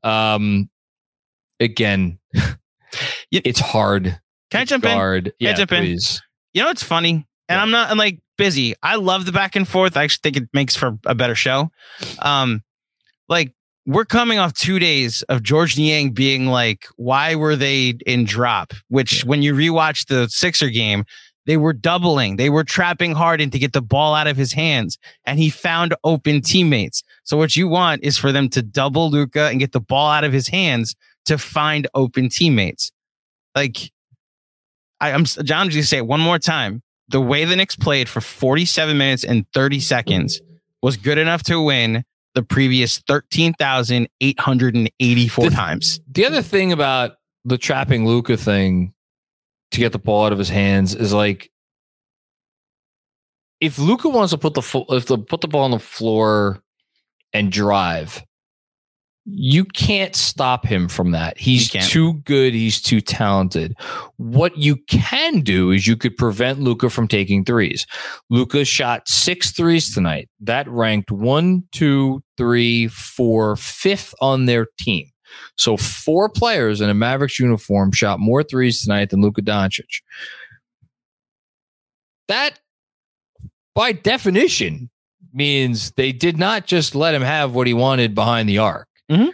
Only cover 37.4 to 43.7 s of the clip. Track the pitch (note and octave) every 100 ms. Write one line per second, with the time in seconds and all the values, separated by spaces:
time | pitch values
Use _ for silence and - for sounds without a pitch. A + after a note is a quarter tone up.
37.4 | E3 F#3 F#3+ - - C#3 A#2+ - - -
38.4 | C3 C#3+ F3 - D#3 D3 C#3 B2+ - A#2
39.4 | G2+ C#3 C3+ C#3 - B2+ A2 G2 - -
40.4 | - - _ _ B2 A2+ A#2 D3 D#3+ E3+
41.4 | - E3+ D3+ C3+ A2+ A2+ A#2+ _ _ -
42.4 | A2+ - C3+ B2+ A#2 - - C#3+ - D#3+
43.4 | E3 D#3+ C#3+